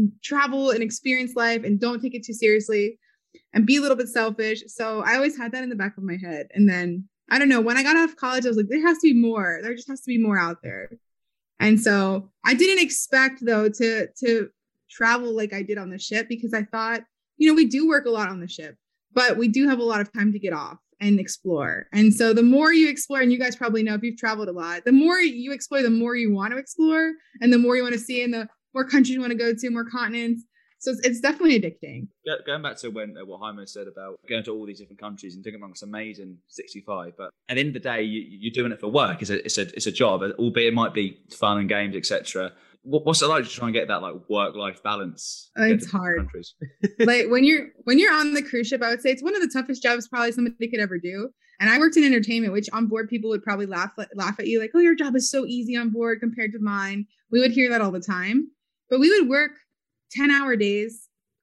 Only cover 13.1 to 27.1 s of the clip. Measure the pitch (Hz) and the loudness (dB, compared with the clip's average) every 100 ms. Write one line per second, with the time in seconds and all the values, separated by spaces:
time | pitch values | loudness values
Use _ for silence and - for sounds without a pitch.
13.1 | 262 262 262 233 214 214 214 226 220 - | 2 2 0 0 2 2 2 0 0 -4
14.1 | - 240 226 - _ _ _ _ - 233 | -4 0 0 -2 _ _ _ _ -2 0
15.1 | 247 240 220 214 202 196 208 185 185 - | 2 0 -4 -4 -6 -6 -6 -8 -10 -6
16.1 | 214 226 233 233 220 214 226 226 226 - | -6 -4 -6 -4 -4 -4 -4 -4 -6 -8
17.1 | _ _ - 311 311 247 262 320 285 247 | _ _ 2 4 6 4 4 2 2 2
18.1 | 220 190 190 175 - 151 - _ _ _ | -2 -2 -6 -12 -12 -16 -18 _ _ _
19.1 | 254 247 208 233 254 285 247 233 208 208 | 0 2 2 2 4 2 2 0 -2 -4
20.1 | 226 208 202 190 156 120 - _ - 202 | -2 0 0 -4 -6 -8 -16 _ -2 2
21.1 | 202 190 - 185 156 98 82 - 208 214 | 2 0 -8 -4 -2 -2 -4 -2 4 6
22.1 | 208 226 226 240 269 311 330 302 285 - | 6 4 6 6 6 6 6 4 2 -4
23.1 | 269 247 247 254 247 240 220 220 214 233 | 0 2 2 0 -4 -2 0 0 -2 -4
24.1 | 233 226 214 202 175 170 170 240 269 320 | -4 -4 -4 -6 -8 -8 -4 4 6 6
25.1 | 359 339 240 262 285 - 277 240 226 233 | 4 0 -2 -8 -8 -2 0 2 2 0
26.1 | 240 226 196 208 254 269 - 311 320 320 | 0 0 0 -2 -6 -6 2 2 4 0